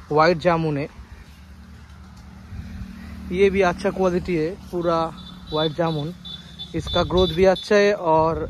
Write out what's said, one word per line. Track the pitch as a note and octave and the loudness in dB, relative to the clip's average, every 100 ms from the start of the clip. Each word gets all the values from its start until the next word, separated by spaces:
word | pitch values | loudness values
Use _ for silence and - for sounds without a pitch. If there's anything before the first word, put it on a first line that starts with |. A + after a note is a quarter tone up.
| - | 0
white | D3+ D#3+ E3 | 4 6 4
जामुन | F3 E3 D#3+ C#3 | 2 2 0 -4
है, | D#3 - - - - - - - - - - - - - - - - - - - - - - - - | -8 -12 -20 -20 -20 -20 -20 -20 -20 -20 -20 -20 -20 -20 -20 -20 -16 -14 -12 -12 -14 -14 -16 -14 -6
ये | F#3 G3 | 2 2
भी | F#3+ | 4
अच्छा | F3+ F3+ G3 | 2 2 -4
quality | F#3 F#3 F3 E3+ E3 | 0 0 0 -2 0
है, | D#3+ F#3+ F#3 | -2 -4 -8
पूरा | F3+ E3+ E3 E3 - - - - | -2 0 0 -2 -6 -18 -18 -6
white | D3+ D#3 | -2 -2
जामुन। | D3 E3 D#3 D3 F3+ - - - - - A#2 | 0 -2 -2 -6 -10 -16 -16 -16 -18 -10 -8
इसका | - F3+ | -2 -2
ग्रोथ | D#3 F3+ F#3 | 2 2 2
भी | D#3+ F#3+ | 4 4
अच्छा | F3+ - G#3 | 2 2 4
है | G3+ | 4
और | G3+ E3+ D#3+ E3 D3+ | 2 2 4 2 0